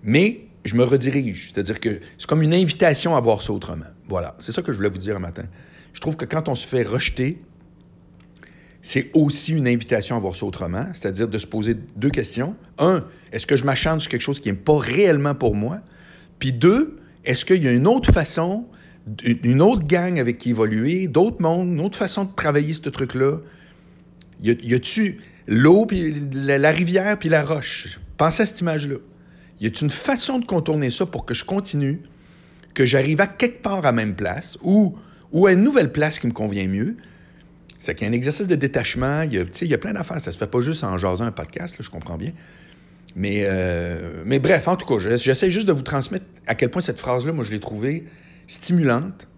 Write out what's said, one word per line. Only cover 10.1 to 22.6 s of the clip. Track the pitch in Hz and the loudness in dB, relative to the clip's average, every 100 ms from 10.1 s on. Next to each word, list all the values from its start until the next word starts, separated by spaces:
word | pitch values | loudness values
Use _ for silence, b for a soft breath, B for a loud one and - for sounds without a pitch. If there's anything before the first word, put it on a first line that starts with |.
| 120 | -4
à | |
voir | 95 92 | -4 -6
ça | |
autrement, | 101 - 87 90 180 | -8 -6 -6 -6 -8
c'est-à-dire | 175 101 95 117 | -8 -8 -4 -4
de | 107 | -4
se | - | -6
poser | 110 107 113 - - | -4 -2 -4 -6 -4
deux | 131 | -4
questions. | - - - 139 220 B - | -2 -4 -4 -6 -8 B 0
Un, | 160 185 - B B | 2 2 -2 B B
est-ce | 113 - | -8 0
que | 139 | 2
je | |
m'acharne | 139 131 160 160 | 2 0 0 -2
sur | - | -2
quelque | 120 | -4
chose | - 139 | -4 -4
qui | - | -4
n'est | 95 | -4
pas | - 151 | 2 2
réellement | - 143 196 151 143 | 2 2 4 4 2
pour | 139 123 | 0 0
moi ? | 101 110 190 - B B B B - | 0 -4 -6 -12 B B B B -6
Puis | 131 | -4
deux, | 123 165 226 311 - B B | 4 4 4 2 -4 B B
est-ce | - 127 - | -4 -2 2
qu'il | 185 | 4
y | 139 | 6
a | |
une | 120 156 | 4 4
autre | 254 - | 4 6
façon, | - 147 - 170 208 240 B B B - 107 | 4 4 -2 -2 -4 -8 B B B -14 -6
une | 120 120 120 131 | -2 0 4 6
autre | 185 240 147 | 6 4 2
gang | 175 180 170 | 2 2 0
avec | 120 120 | 0 -2
qui | 123 | -2
évoluer, | 110 110 107 123 180 185 | 0 2 2 0 0 2
d'autres | 131 202 233 | 4 4 2
mondes, | 165 170 180 | 0 2 0
une | 165 | 0
autre | 185 - | -2 -2
façon | 196 - | -2 -2
de | 190 | -4
travailler | - 156 147 | -2 0 2